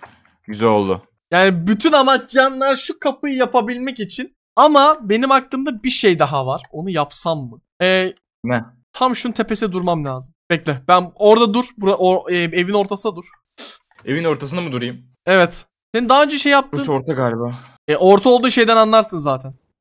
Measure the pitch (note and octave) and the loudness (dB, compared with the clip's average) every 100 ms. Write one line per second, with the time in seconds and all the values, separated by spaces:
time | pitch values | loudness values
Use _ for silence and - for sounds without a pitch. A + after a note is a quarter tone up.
0 | - _ _ _ - G#2 A2+ G#2+ G2 F#2+ | -20 _ _ _ -16 -2 2 2 0 -4
1 | - _ _ F3 F#3+ F3+ E3+ G#3+ E4 D4 | -8 _ _ 2 2 2 -2 0 2 2
2 | C4 C4 C4 C4 C4+ C4 C4+ C4 - - | 4 0 0 0 0 0 -2 -2 -4 -4
3 | D4 C4+ D4 C4 B3 B3+ A3 B3 B3+ B3+ | -6 -4 -6 -2 0 0 -2 -6 -8 -8
4 | G3 - B3+ _ _ - D4 D4 C#4+ D#4 | -10 -8 -12 _ _ 2 4 6 4 2
5 | G#3 A3 C4 C4+ C4 C4 C#4 A3+ B3+ - | 0 0 2 0 0 -6 -6 -6 -6 0
6 | G#3 E3 C#3+ C#3+ C3 D3+ - D#3 F#3 E3 | 0 2 0 -2 -4 -6 -10 -12 -6 -4
7 | C#3+ - E3+ D#3 B2+ A#2 _ _ F3+ F#3 | -4 -6 -6 -6 -8 -16 _ _ 0 0
8 | F#3 - _ _ - A#2+ A2 _ _ - | -2 -8 _ _ -4 -4 -4 _ _ -2
9 | B3+ A#3+ B3 A3+ G#3+ G#3+ A3 F3+ F3+ E3 | -2 -2 -6 -4 -4 -2 -4 -4 -2 -2
10 | C#3+ C3 C3 _ _ E3+ D#3+ C3 - F3+ | -4 -10 -14 _ _ -4 -2 -6 2 2
11 | F3+ - G#3 A3+ A#3 A3 B3 - G3 G3+ | 2 0 4 6 4 0 -4 -4 -2 2
12 | F#3 F#3 - F3+ E3+ F3+ F3+ G3+ G3 G3 | 2 0 -2 -2 -2 -4 -2 -2 -2 -4
13 | A3 E3+ - _ _ - - - _ _ | -8 -10 -18 _ _ -16 -16 -16 _ _
14 | - D3 E3 C#3+ C#3+ F3 E3+ B2+ A#2+ B2+ | -6 -4 -2 -4 -4 -6 -6 -6 -6 -10
15 | _ _ - F#3+ F3 - - _ _ A3+ | _ _ 0 2 2 -2 -14 _ _ -6
16 | A#3+ C4+ D4 D4 C#4+ C#4 C#4 C#3+ F3 C#3 | 2 2 2 0 2 2 0 -6 -4 -4
17 | B2+ C3 B2 A#2 A#2+ B2 - _ - D3+ | -4 -4 -2 -4 -8 -10 -18 _ -4 2
18 | F#3 G3+ B3+ B3 B3 B3 A3+ A3+ A3 A3 | 6 6 6 2 2 2 4 4 4 4
19 | G#3+ F3 D3 C3 C3 C3+ _ _ | 2 -4 -4 -4 -8 -20 _ _